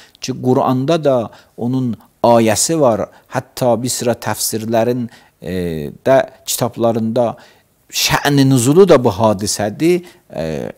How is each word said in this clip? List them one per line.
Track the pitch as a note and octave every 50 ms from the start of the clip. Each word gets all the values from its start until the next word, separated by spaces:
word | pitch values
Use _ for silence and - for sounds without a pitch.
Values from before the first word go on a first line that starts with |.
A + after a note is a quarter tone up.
| - - _ _
ki, | - -
Quranda | B2+ C3 B2 B2+ B2+ C3+ - B2+ C3 B2+ C3+ C#3+ E3 E3 D3
da | C#3+ C3 B2 G#2+ G#2 - - _ _ _
onun | - A#2 A#2+ B2+ C3 B2+ A#2+ G#2 - - _ _ _ -
ayəsi | A#2 A#2+ A#2 A2+ A2 G#2 - - - E3 D#3+
var. | C#3+ A#2+ A2 G2 - - - - _ _
Hətta | - C3+ - - _ - C3+ B2 A#2 A2+
bir | B2 B2
sıra | - - A#2 A#2+ A2+
təfsirlərin, | - - A2 G#2+ - - - - A2 A2 A2 A#2 A2+ A2+ A#2+ B2 B2+ A#2 A2+ - - _ _ _ _
e, | - D#2+ F#2 F#2 F2+ E2+ D#2+ D#2 D2 C#2 - -
də | - B2 C3+ C3 - - - _ _
kitablarında | - - - B2+ A#2 - A2 A2+ A#2 A2+ A#2 A2 A2 A2+ B2+ A#2+ A2 G#2+ - - - _ _ _ _ _ _ _ _
şə'n-i | - - - - - - - C#3+ D3 C#3 C3+ C3+
nüzulu | C3+ B2+ A#2 C3+ D3 F#3 G3+ F3
da | D#3+ C3 B2
bu | A#2 G2 F2
hadisədir. | A2+ A2 G#2 F#2+ G#2+ G2 - - G2+ G#2+ G#2 D3 D#3 E3+ F3+ F3 F3+ - - _ _ _
E, | - - D#2+ D#2+ D#2 C#2 A1+ - -